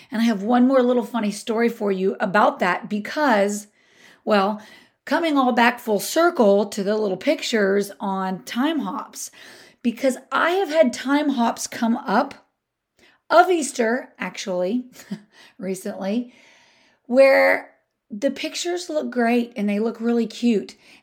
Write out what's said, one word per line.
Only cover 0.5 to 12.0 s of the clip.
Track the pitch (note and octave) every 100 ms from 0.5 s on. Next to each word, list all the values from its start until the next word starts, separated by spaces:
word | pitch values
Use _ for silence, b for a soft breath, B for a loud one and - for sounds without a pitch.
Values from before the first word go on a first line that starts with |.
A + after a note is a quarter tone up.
| B3 B3+
more | C4+
little | A#3+ B3
funny | G#3+ A#3 G#3
story | G3 - A3 A#3
for | A#3 G#3
you | F#3+ F#3+ -
about | G3+ G#3 C4 C#4+
that | F#3+ F3 G3
because, | G#3 G#3 D#4 D4 G#3+ G3+ G#3 - b b b b b
well, | - G#3 G3 G#3 B B B B -
coming | E4 E4 C#4
all | B3+
back | A#3+ A#3 A#3+
full | - G#3
circle | - D#4+ F4 F4 G#3 G3+ G#3
to | G#3
the | F#3+ G#3+
little | G#3+ F#3
pictures | - D#4+ - A3+ G3 G3+ G3 -
on | G3+ F#3+ F#3+ F#3
time | - A#3 C#4+ D#4+
hops, | G3 F3+ - - - B B B B _
because | A#3+ A#3+ C4+ B3+ -
I | C4+ D#4+
have | F#4 F4
had | D#4 C4
time | - B3+ C#4+ D4+
hops | A#3+ A#3 - -
come | - A3+
up | A#3+